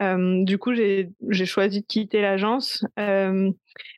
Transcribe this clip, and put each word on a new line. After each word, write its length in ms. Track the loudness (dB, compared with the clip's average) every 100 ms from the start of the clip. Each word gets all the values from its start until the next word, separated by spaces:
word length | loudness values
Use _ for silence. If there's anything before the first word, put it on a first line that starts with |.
Euh, 400 | -2 0 2 2
du 160 | 2 0
coup, 160 | 0 0
j'ai, 340 | 2 0 -2 -6 -2
j'ai 180 | -2 0
choisi 340 | 0 0 0
de 40 | -2
quitter 340 | -4 0 0
l'agence, 640 | 2 2 0 0 -2 -6 -6 -4
euh, 500 | 0 2 2 2 0 -2 _ -20 -20